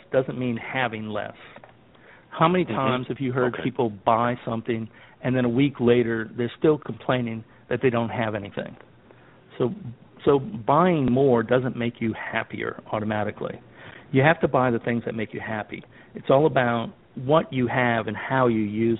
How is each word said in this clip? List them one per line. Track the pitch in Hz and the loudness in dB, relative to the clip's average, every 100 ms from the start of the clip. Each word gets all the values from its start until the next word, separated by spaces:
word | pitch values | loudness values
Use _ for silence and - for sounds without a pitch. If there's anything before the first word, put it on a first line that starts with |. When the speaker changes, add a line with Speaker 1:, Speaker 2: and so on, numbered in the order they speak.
| - | -2
Speaker 1:
doesn't | 131 131 135 | 0 0 -4
mean | 123 113 | -4 -4
having | - 131 120 110 107 | -6 -4 -2 -4 -8
less. | 104 104 - - - - - _ - - - - | -8 -8 -12 -20 -20 -20 -20 _ -20 -20 -20 -8
How | - 165 | 2 4
many | 185 127 | 4 0
Speaker 2:
Mm-hmm. | |
Speaker 1:
times | 113 131 127 127 | 0 0 0 -4
have | 123 | -4
you | 131 | -2
heard | 131 123 | 0 0
Speaker 2:
Okay. | - | 0
Speaker 1:
people | 131 123 117 | -4 -2 -2
buy | 101 123 113 120 120 | 0 2 2 2 -2
something | - 113 117 113 110 - - - | -6 -6 -4 -6 -6 -14 -20 -8
and | 127 127 | -2 0
then | 120 | 2
a | |
week | 120 143 135 | 2 2 4
later | 120 120 113 113 110 120 | 4 4 4 -2 -4 -4
they're | 120 - | -6 0
still | 160 147 | 2 2
complaining | - 113 - 127 117 113 - - - | -2 -8 -2 -2 -2 -6 -12 -16 -6
that | 120 | 0
they | 135 | 2
don't | 117 117 | 2 -2
have | 113 110 | -2 -4
anything? | 104 101 - - - - - - - - - - - | -4 -8 -10 -10 -12 -20 -20 -20 -20 -20 -20 -14 -4
So, | 123 - - - - - - | -4 -4 -14 -16 -20 -4 2
so | 139 | 2
buying | 131 113 113 147 185 160 127 | 0 -6 2 4 4 2 2
more | 127 139 117 | 4 4 2
doesn't | 110 127 127 120 | 2 0 0 -4
make | 117 - | -6 -4
you | 113 | -4
happier | 104 - 113 113 - - - - | -4 -6 -6 -6 -8 -8 -8 -8
automatically. | 110 107 107 104 - - - - - - - - | -6 -2 -2 -4 -6 -8 -10 -18 -20 -20 -20 -2
You | 131 | 4
have | 143 170 | 4 4
to | 160 | 2
buy | 131 127 | 2 2
the | 117 | 0
things | 120 117 - | -2 -4 -4
that | |
make | 113 - | -6 -8
you | - | -8
happy. | 110 110 - - - - - - | -8 -8 -8 -14 -16 -20 -18 -6
It's | - | 2
all | 135 156 | 4 6
about | 135 120 117 113 - _ | 4 2 0 -4 -10 _
what | - 127 156 - | -8 2 2 2
you | 131 120 | -2 0
have | 127 123 117 110 | 2 2 2 -2
and | 101 | -6
how | - 135 123 | -2 2 2
you | 113 | 2
use | 104 107 113 | 0 0 0